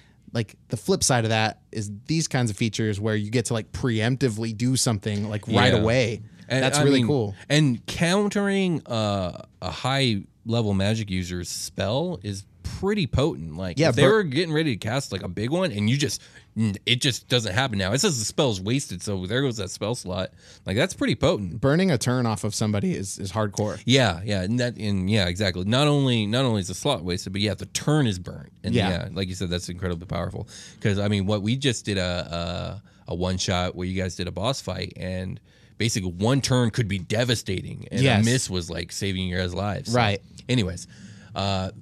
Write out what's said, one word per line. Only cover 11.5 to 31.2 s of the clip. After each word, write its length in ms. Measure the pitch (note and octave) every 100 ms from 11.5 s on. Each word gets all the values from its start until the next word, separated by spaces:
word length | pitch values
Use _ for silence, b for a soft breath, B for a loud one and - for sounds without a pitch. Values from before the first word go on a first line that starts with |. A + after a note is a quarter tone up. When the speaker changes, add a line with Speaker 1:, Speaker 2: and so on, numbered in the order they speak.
Speaker 2:
spell 680 | - - - F#2+ B2+ F3+ D#3
is 220 | G#2 G2 - -
pretty 440 | - - F#3+ G#3+ C#3
potent. 500 | - D3+ C#2 D#2+ D#2
Like, 220 | F#2 B2+
Speaker 1:
Yeah, 120 | D#3
Speaker 2:
if 60 | A#2+
they 60 |
Speaker 1:
bur- 100 | C3+
Speaker 2:
were 80 | F3+
getting 300 | F3 C3 F3
ready 180 | D3+ D#3+
to 60 | G2+
cast, 340 | A2 C3 -
like, 100 | F#2+
a 60 | G2+
big 220 | F2 A#2
one 220 | E3+ F#3
and 180 | G#2 G#2+
you 60 | C#3
just, 240 | C#3 - B B B G#2+ A2 G2 -
it 140 | A#2+
just 260 | C#3+ A2+ -
doesn't 240 | B2 G#2+
happen 240 | G2 C3+ G2+
now. 140 | F#2
It 80 | C3
says 180 | G#3 B2+
the 60 |
spell's 360 | G#2 - C#3 G2
wasted, 420 | F#2+ C3+ - F2+
so 240 | - F#2+ F#2
there 160 | B2
goes 160 | C#3 A2
that 120 | F#2
spell 240 | - G#2
slot. 360 | B2 - F#2 F#2 B B B
Like, 120 | - G2
that's 180 | F#3
pretty 200 | - C4+ C3+
potent. 440 | C3 D3 F#2+ A2
Speaker 1:
Burning 300 | C3+ D#3+ F#3+
a 80 | B2+
turn 260 | B2 B2+
off 200 | A#2+ G#2+
of 100 | G#2+
somebody 400 | - G#2+ G#2 F#3
is, 240 | F2 G2 -
is 120 | F#2+
hardcore. 480 | G2+ G#2+ G#2 G#2 E2+
Speaker 2:
Yeah, 360 | - C3+ A2+ E2
yeah, 180 | G#2+ G2+
and 160 | F#2 A#2+
that, 180 | B2 -
and 300 | G#2 G2 F#2
yeah, 160 | A2 F2+
exactly. 360 | F2+ G2+ F2
Not 220 | F#2+ B2 D3
only, 400 | C#3+ C3+ A#2+ G2+
not 180 | A2+ B2+
only 140 | G#2+
is 60 | F2
the 60 |
slot 300 | F2+ C#3+ A#2+
wasted, 280 | F2 F2+ -
but 100 | G2
yeah, 120 | G#2
the 120 | G2 -
turn 400 | - - D3+ B2
is 120 | F#2
burnt. 340 | F2 - - -
And 100 | G#2
Speaker 1:
Yeah. 140 | A#2 G2
Speaker 2:
yeah, 180 | F2 E2+
like 160 | F2+ F#2+
you 60 |
said, 160 | F2+ F2+
that's 180 | F2 -
incredibly 380 | F2+ F2+ E2+ F#2
powerful. 420 | F#2 F2+ E2 - B B B
'Cause, 180 | A2 G2+
I 100 | G#2
mean, 180 | G#2